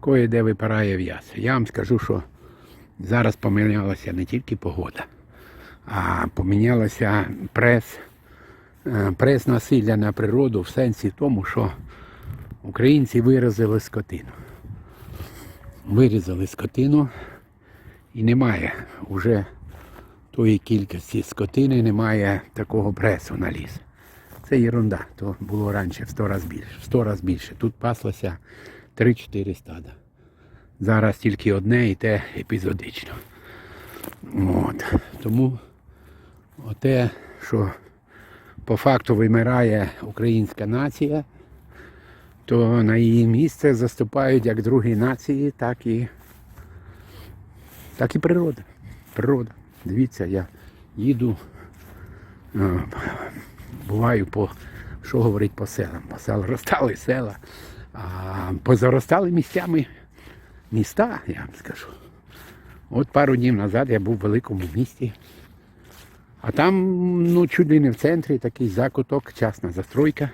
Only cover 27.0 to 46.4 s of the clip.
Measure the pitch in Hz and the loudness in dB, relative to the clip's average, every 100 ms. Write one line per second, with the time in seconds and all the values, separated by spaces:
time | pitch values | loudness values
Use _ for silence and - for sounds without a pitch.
27 | 110 101 92 85 - - 117 - 120 120 | 0 -2 -2 -4 -6 -4 -6 -2 -4 -4
28 | - 101 98 85 - - - - - - | -6 -6 -6 -8 -16 -20 -20 -20 -20 0
29 | 117 117 - 104 98 - - 82 82 - | 2 2 -2 -8 -6 -8 -12 -16 -16 -20
30 | _ _ _ _ _ - - _ 98 110 | _ _ _ _ _ -20 -20 _ 2 4
31 | 107 101 117 101 - 98 98 127 117 95 | 2 2 -2 0 0 0 2 2 2 0
32 | 113 104 - - - 110 90 90 - - | 0 -2 -2 -12 -6 -4 -4 -6 -8 -14
33 | - - - - - - - - - - | -14 -16 -16 -20 -20 -20 -20 -20 -20 -14
34 | - - - - 95 - - - - - | -14 -14 -8 -2 2 2 0 -4 -2 -2
35 | - - 117 113 131 123 - _ _ - | -2 -10 -2 2 2 0 -12 _ _ -20
36 | - - - - _ - 110 107 135 131 | -20 -20 -20 -20 _ -16 -12 -4 0 2
37 | 120 - - - - 110 98 - - _ | 2 -2 -20 -20 -4 -2 -2 -4 -20 _
38 | _ - - - - - - 110 - 127 | _ -20 -20 -20 -20 -20 -4 2 4 2
39 | - 110 110 117 117 123 120 107 98 - | 2 4 6 4 4 2 4 2 0 -6
40 | - 107 117 113 101 - 104 120 143 - | -14 -4 0 2 0 -4 -4 -2 -4 -2
41 | 147 151 147 - - - - - - - | -2 -2 -6 -16 -20 -20 -20 -20 -20 -20
42 | - - - - - 120 113 117 107 113 | -20 -20 -20 -20 0 2 4 4 4 4
43 | 117 117 113 117 156 - 151 120 120 - | 4 4 4 4 2 2 2 2 0 -2
44 | 113 139 135 131 113 110 110 127 113 110 | -2 0 2 2 2 0 2 2 4 2
45 | 123 131 - 139 143 - 120 123 120 113 | 0 -2 -2 -2 -2 -2 -4 -4 -2 -2
46 | 120 - - - | -4 -10 -20 -20